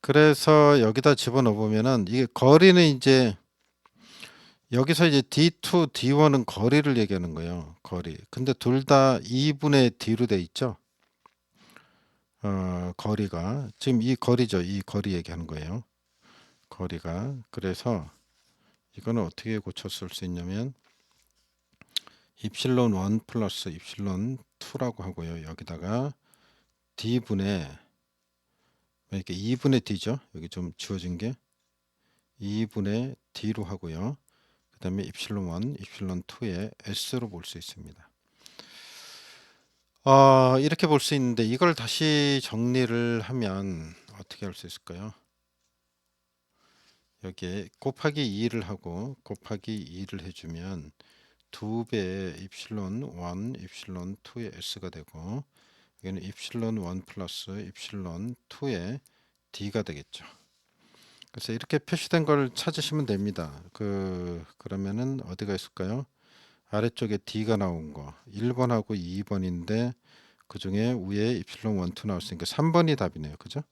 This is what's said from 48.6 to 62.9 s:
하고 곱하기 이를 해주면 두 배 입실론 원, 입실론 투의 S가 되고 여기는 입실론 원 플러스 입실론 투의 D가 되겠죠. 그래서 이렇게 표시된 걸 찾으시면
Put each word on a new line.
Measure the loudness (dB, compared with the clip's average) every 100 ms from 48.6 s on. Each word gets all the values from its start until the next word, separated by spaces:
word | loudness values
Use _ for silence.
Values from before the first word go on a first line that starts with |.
| -8
하고 | -10 -10 -10 -10 -14
곱하기 | -14 -14 -10 -12 -8
이를 | -10 -10 -14 -12 -12
해주면 | -14 -16 -14 -12 -10 -12 -14 _ _ _ _ _ _
두 | -14 -8 -6
배 | -4 -4 -4 -6 -8 -10
입실론 | -16 -16 -12 -8 -8 -8
원, | -10 -10 -10 -8 -8 -10
입실론 | -16 -18 -14 -12 -10 -12
투의 | -16 -14 -12
S가 | -12 -12 -10 -12
되고 | -14 -18 -14 -10 -10 -10 _ _ _ _ _
여기는 | -10 -10
입실론 | -10 -14 -12 -6 -4 -4
원 | -6 -8
플러스 | -10 -12 -12 -10 -12 -12 -12
입실론 | -14 -14 -10 -10 -10 -10 -12 _
투의 | -10 -6 -4 -6 -10 _ _ _ _ _
D가 | -12 -6 -4
되겠죠. | -6 -10 -14 -20 -20 _ _ _ _ _ _ _ _ _ -20
그래서 | -14 -8
이렇게 | -8 -4 -4
표시된 | -2 -6 0 0
걸 | 2 2 2
찾으시면 | -2 -6 -4 -4